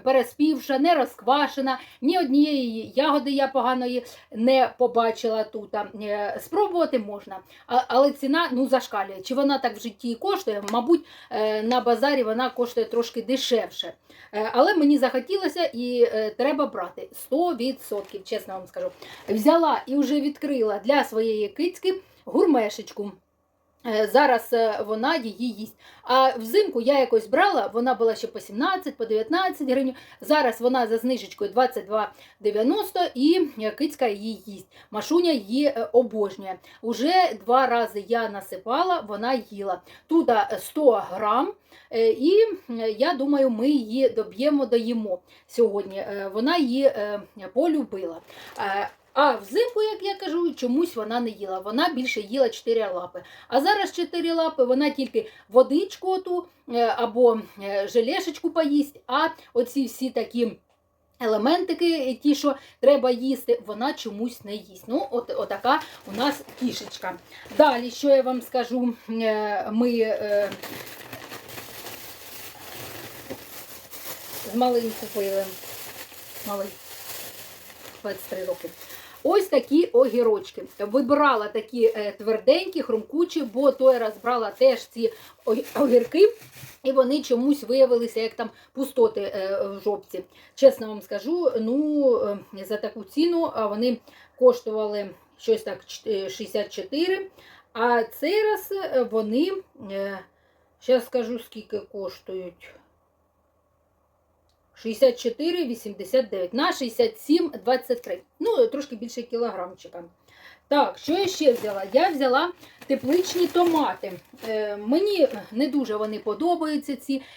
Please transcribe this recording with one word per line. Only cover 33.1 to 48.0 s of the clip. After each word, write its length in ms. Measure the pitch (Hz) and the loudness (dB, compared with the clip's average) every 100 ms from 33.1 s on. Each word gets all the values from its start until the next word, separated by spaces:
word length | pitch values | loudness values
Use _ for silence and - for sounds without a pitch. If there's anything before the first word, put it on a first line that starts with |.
| 240 | 2
і, 320 | 294 370 311 220 | 4 4 2 -2
е, 120 | 214 | -6
кицька 360 | 214 302 - 240 | -2 -4 0 -2
її 340 | 202 220 202 - | -2 -8 -10 -14
їсть. 220 | 190 - - - | -18 -20 -20 -12
Машуня 400 | 214 - 330 349 | -10 0 2 4
її, 340 | 269 196 254 294 | 0 -2 0 0
е, 240 | 233 214 | 0 2
обожнює. 600 | 240 233 220 202 202 190 185 - - | 2 2 0 -4 -4 -12 -14 -16 -10
Уже 520 | 226 220 285 370 339 220 - | -6 -2 2 4 2 0 2
два 220 | 254 254 | 2 4
рази 380 | 233 220 208 190 | 0 -2 -6 -4
я 220 | 233 220 | -2 -2
насипала, 760 | 202 190 185 214 277 370 349 208 | -8 -12 -12 -4 -2 0 -2 -4
вона 340 | 202 233 262 202 | -6 -2 -4 -4
їла. 320 | 202 196 180 - - - | -10 -8 -8 -10 -20 0
Тут, 220 | 330 240 | 2 4
е, 300 | 220 202 196 | 4 2 -4
сто 300 | - 302 294 | -6 2 4
грам, 640 | 208 - 185 214 233 370 - _ - _ | 4 0 -4 0 2 0 -6 _ -20 _
е, 180 | 233 226 | 2 2
і, 340 | 233 285 403 453 370 - | 4 4 6 4 0 -8
е, 220 | 233 220 | -4 -4
я 220 | 208 294 | 0 0
думаю, 360 | 285 277 285 269 | 0 0 2 2
ми 200 | 220 262 | 2 2
її 400 | 285 214 247 262 | 0 0 0 2
доб'ємо, 560 | 220 208 196 285 285 247 | 0 -6 -2 0 2 2
доїмо 540 | 233 226 233 214 269 _ _ _ | 0 0 -4 -4 -8 _ _ _
сьогодні. 500 | - 220 202 190 196 | 0 2 0 -6 -8
Е, 340 | - 202 196 | -8 -8 -6
вона 240 | 202 254 349 | -2 0 2
її, 260 | 254 254 | 0 4
е, 380 | 269 220 208 208 202 208 185 | 2 2 -2 -6 -10 -18 -6
полюбила. 680 | 240 330 302 220 196 | 0 0 0 -4 -8